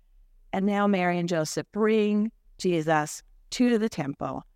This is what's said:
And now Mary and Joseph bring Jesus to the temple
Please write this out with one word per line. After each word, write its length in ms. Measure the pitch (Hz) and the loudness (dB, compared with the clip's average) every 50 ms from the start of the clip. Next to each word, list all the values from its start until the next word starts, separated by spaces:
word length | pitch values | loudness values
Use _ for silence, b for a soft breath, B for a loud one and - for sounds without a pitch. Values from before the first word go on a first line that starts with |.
| _ _ _ - - _ _ - - - | _ _ _ -20 -20 _ _ -20 -14 -8
And 140 | - 190 190 | -4 -2 0
now 200 | 208 208 202 202 | 0 0 2 2
Mary 320 | 202 202 180 180 175 175 | 2 2 2 2 0 0
and 120 | 175 175 170 | 0 -2 0
Joseph 380 | 180 160 156 - - 156 - _ | 0 -2 -2 -2 -4 -6 -8 _
bring 580 | - 208 220 214 220 220 208 208 208 208 214 226 - _ _ - - | -2 0 2 2 4 2 2 2 2 0 0 -2 -6 _ _ -20 -12
Jesus 640 | - - 185 175 160 151 165 160 151 151 156 - - - _ - - - - | -4 -2 0 0 0 2 2 2 2 0 -2 -8 -14 -16 _ -20 -20 -18 -8
to 260 | - - 247 247 240 | -2 2 2 2 2
the 120 | 208 220 226 | 2 0 -2
temple 540 | - - 147 135 139 - - 135 131 135 - _ _ | -4 -4 -6 -6 -6 -6 -8 -8 -8 -10 -12 _ _